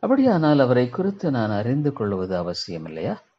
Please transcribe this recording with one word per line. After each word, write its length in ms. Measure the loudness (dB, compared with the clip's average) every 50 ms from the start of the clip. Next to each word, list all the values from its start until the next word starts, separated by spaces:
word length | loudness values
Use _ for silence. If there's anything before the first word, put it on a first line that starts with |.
அப்படியானால் 580 | 2 2 2 4 4 4 4 4 4 4 6 6
அவரை 300 | 6 4 4 4 2 0
குறித்து 420 | 0 -4 -4 -4 -4 -2 -4 -2
நான் 200 | 0 0 0 -2
அறிந்து 420 | -2 -2 -2 -2 -2 0 0 -2 -2
கொள்வது 440 | -2 -4 -2 -2 -2 -4 -2 -2
அவசியம் 480 | -4 -4 -4 -6 -8 -8 -10 -10 -12 -10
இல்லையா? 380 | -10 -10 -8 -6 -6 -6 -8 _ _ _